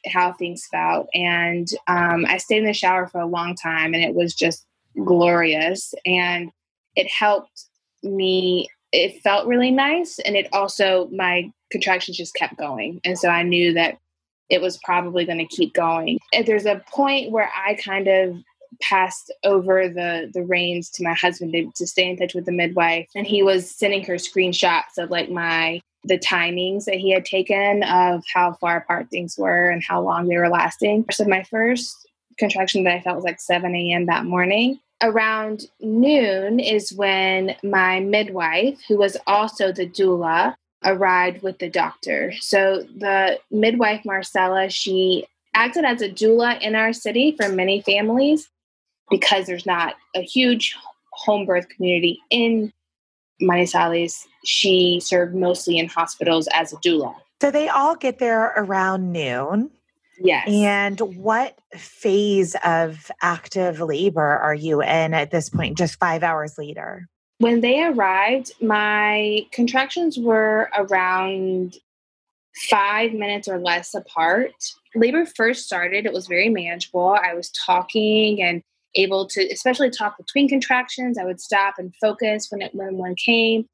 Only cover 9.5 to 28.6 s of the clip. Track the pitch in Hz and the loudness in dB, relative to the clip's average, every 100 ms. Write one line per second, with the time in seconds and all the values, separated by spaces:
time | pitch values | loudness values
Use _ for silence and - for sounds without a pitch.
9.5 | 240 254 262 277 330 330 - - 202 196 | 2 2 2 2 0 -4 -6 -2 -2 0
10.5 | 202 196 - 196 185 180 190 180 180 185 | -2 -2 0 2 2 0 -2 0 0 -4
11.5 | _ _ - 202 185 185 175 170 - 151 | _ _ -4 0 0 -2 -10 -10 -6 -6
12.5 | - 147 123 110 175 175 185 175 170 175 | -6 -8 -6 -8 -6 -6 0 2 2 2
13.5 | 175 175 165 165 - _ _ _ _ _ | 2 2 2 0 -4 _ _ _ _ _
14.5 | 180 185 180 - 180 175 175 175 165 160 | 0 0 -6 -2 -2 -2 -4 -2 -4 -6
15.5 | - 160 - 165 165 160 - _ 220 226 | -2 0 0 0 -2 -2 -6 _ -4 -2
16.5 | 214 208 196 - - 277 277 247 220 208 | 0 -2 -4 -6 -2 -2 -2 -4 -4 -4
17.5 | 190 196 214 202 196 190 190 185 175 - | -6 -6 -6 -6 -4 2 2 2 -4 -18
18.5 | _ _ - - 190 185 - - - 196 | _ _ -8 0 0 0 -4 -16 -4 2
19.5 | 196 180 190 180 175 175 170 131 180 180 | 2 2 0 0 -4 -4 -6 -6 -8 -4
20.5 | 175 175 175 165 - 170 170 180 175 170 | -2 -2 -4 -8 -6 -4 0 -2 -2 -4
21.5 | 170 165 - 175 - 180 180 180 180 180 | -4 -4 -6 -4 -2 -2 -2 -4 -4 -4
22.5 | 175 175 180 170 165 170 202 202 208 196 | -2 0 0 0 0 -6 -10 -2 4 4
23.5 | 185 180 - 202 196 190 175 - 190 185 | 4 -2 -4 -2 -2 -4 -6 -2 0 0
24.5 | 175 180 165 - - 165 170 - 180 170 | 2 2 0 -2 -8 -4 -4 -4 -4 -2
25.5 | 165 165 170 _ _ - 180 180 180 170 | 0 -2 -4 _ _ -2 0 2 0 0
26.5 | 175 185 196 208 185 190 190 185 190 185 | -2 -4 -4 -4 -2 2 2 0 -4 0
27.5 | 196 202 202 196 180 180 175 - 185 175 | 0 2 0 2 4 4 0 -2 0 0
28.5 | 175 | 0